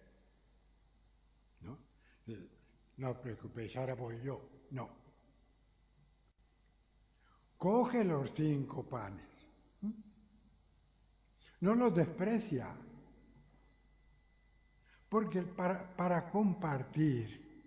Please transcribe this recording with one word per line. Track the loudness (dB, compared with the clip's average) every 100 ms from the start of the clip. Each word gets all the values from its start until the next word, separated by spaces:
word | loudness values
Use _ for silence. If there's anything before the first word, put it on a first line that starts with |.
| -20 -20 _ _ _ -20 _ _ _ -20 -20 -20 _ _ _ -18
¿No? | -16 -16 -18 _ -20 -16 -12 -10 -12 -20 -20 -20 -18 -6
"No | -4
os | -4
preocupéis, | -6 -8 -10 -8 -6 -4
ahora | -4
voy | -4 -6 -6
yo". | -6 -8 -10 -20 -12
No. | -10 -10 -14 -20 -20 -20 -20 -20 _ -20 -20 -20 -20 -20 -20 _ _ _ _ _ _ _ -20 -20 _ -20 -20 -20 -2
Coge | 4 4 4 4
los | 4 2 0
cinco | 0 2 2 0 -6 -6
panes. | -6 -6 -10 -14 -20 -20 -20 -20 -8
¿Mm? | -6 -6 -10 -20 -20 -20 -20 -20 -20 -20 -20 -20 -20 -20 _ -20 -20 0
No | 4
los | 6 6
desprecia. | 6 4 2 0 0 0 -2 -4 -10 -16 -18 -20 -20 -20 -20 -20 -20 -20 -20 -20 -20 -20 -20 _ _ _ -20 -20 -20 -20 -20 -2
Porque | 0 2 0
para, | -2 0 0 0 -4 -2
para | 2 2 2
compartir, | 2 2 2 0 -2 -2 2 4 2 -2 -10 -18 -20